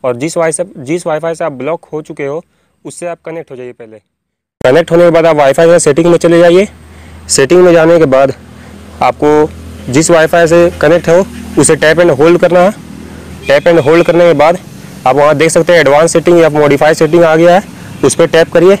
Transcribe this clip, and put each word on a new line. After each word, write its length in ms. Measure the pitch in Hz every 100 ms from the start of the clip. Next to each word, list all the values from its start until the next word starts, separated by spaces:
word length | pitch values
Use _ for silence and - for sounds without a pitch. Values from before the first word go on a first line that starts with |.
और 120 | 131 120
जिस 200 | 151 175
वाई 160 | 165
से, 120 | 135 - -
जिस 300 | 127 175 170
वाईफाई 280 | 151 165
से 100 | 165
आप 80 | 165
ब्लॉक 300 | 135 131 165
हो 180 | _ 156
चुके 240 | 156 156 139
हो 160 | 151 - _ _ _
उससे 220 | 160 - 175
आप 120 | 170
कनेक्ट 260 | - 165 156
हो 60 | 127
जाइए। 160 | 123
पहले 260 | 120 117 107 _ _ _ _ _ _
कनेक्ट 300 | 127 147 165
होने 140 | 170
के 60 | 175
बाद 160 | 165 165
आप 100 | 151
वाईफाई 300 | 139 139 165
से 120 | 170
सेटिंग 260 | 160 139 170
में 100 | 170
चले 200 | 170 170
जाइए। 300 | 175 175 208 - - - - - -
सेटिंग 360 | - 135 180
में 80 | 180
जाने 260 | 170 160 170
के 60 | 156
बाद 280 | 131 135 - - - - - - -
आपको 920 | 123 - 147 151 156 - - - -
जिस 180 | 127 165
वाईफाई 360 | 170 160 170 170
से 240 | 170 170 -
कनेक्ट 280 | 151 170 165
हो 160 | 170 196 - - -
उसे 160 | 147 151
tap 220 | 156 160
and 180 | 175 131
hold 240 | 156 175
करना 200 | 175 180
है। 120 | 185 - - - - - - -
tap 240 | - 139 147
and 200 | 165 131
hold 200 | 165 170
करने 200 | 170 175
के 60 |
बाद 240 | 147 151 180 - - - - 123
आप 100 | 135
वहाँ 180 | 147 147
देख 140 | 160
सकते 220 | 170 160
हैं 80 | 175
एडवांस 320 | 139 143 165
setting 260 | 170 151 175
या 80 | 160
modify 440 | 151 147 143 156
setting 280 | 160 156 165
आ 100 | 165 160
गया 180 | 170
है, 80 | 180 - - - -
उस 100 | 139
पर 120 | - 165
टैप 240 | 160 165
करिए। 240 | 170 175 196